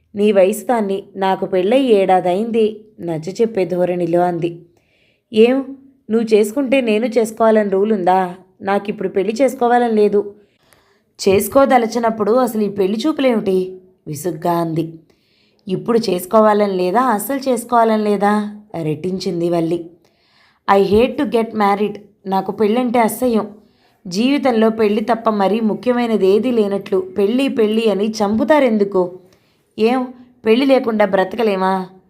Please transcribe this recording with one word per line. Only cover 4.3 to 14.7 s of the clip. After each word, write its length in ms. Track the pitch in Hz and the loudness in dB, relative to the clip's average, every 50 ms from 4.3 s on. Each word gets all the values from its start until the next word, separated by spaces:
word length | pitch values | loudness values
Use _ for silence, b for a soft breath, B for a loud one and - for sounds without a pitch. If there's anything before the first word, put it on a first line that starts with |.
| 175 170 165 170 - - - - _ _ _ _ _ _ _ _ _ _ _ _ - | 0 -2 -4 -6 -6 -10 -16 -20 _ _ _ _ _ _ _ _ _ _ _ _ 2
"ఏం, 440 | 214 220 240 254 269 262 262 - - - - _ _ _ - | 4 4 4 4 2 -2 -6 -12 -18 -20 -20 _ _ _ -4
నువ్వు 220 | 214 226 226 220 220 | -2 -2 0 2 2
చేసుకుంటే 480 | 202 220 214 - 294 285 247 247 269 | 2 2 2 -2 -4 -2 0 0 0
నేను 240 | 247 233 208 214 233 | 2 0 0 0 -2
చేసుకోవాలని 640 | 254 220 247 226 220 220 - 226 220 220 220 214 202 | -2 0 0 -2 -2 -2 0 2 2 4 2 2 2
రూల్ 240 | 190 190 202 214 220 | 0 0 0 0 0
ఉందా? 420 | 202 175 180 185 190 185 180 175 185 - _ _ _ | 0 2 2 2 2 0 -2 -6 -12 -18 _ _ _
నాకిప్పుడు 480 | 202 196 196 202 202 214 208 - 190 190 | -4 -2 -2 -2 -2 -4 -6 -6 -8 -4
పెళ్లి 240 | - 202 185 196 226 226 | -2 -2 -2 -2 0 0
చేసుకోవాలని 520 | 277 254 254 262 247 240 240 240 240 240 226 | 0 0 0 0 0 2 2 2 2 2 2
లేదు." 420 | 214 208 208 190 208 202 208 - b b b b b b b b b b b b b b b _ - - 202 | 2 2 2 2 0 -2 -2 -8 b b b b b b b b b b b b b b b _ -4 0 2
"చేసుకోదలచినప్పుడు 1040 | 190 202 220 214 - 269 277 - 269 247 233 220 - 240 233 226 220 220 214 190 | 2 2 2 2 2 2 4 4 4 2 2 0 -2 -2 -2 -2 -2 -2 0 0
అసలు 300 | 220 254 254 247 226 220 | 2 2 0 0 -2 -2
ఈ 80 | 214 196 | -4 -2
పెళ్లి 300 | 202 202 196 185 208 226 233 311 | -2 -2 -2 -2 -2 -2 -2 -2
చూపులేమిటి?" 680 | 302 302 277 262 233 220 214 196 185 185 185 185 - - - _ _ _ _ - | -2 0 0 0 0 0 0 0 0 0 -2 -4 -8 -14 -20 _ _ _ _ -14
విసుగ్గా 440 | 151 - - 185 160 156 - 175 | -12 -8 -6 -8 -6 -4 -2 -2
అంది. 480 | 170 170 170 165 | -2 0 -2 -2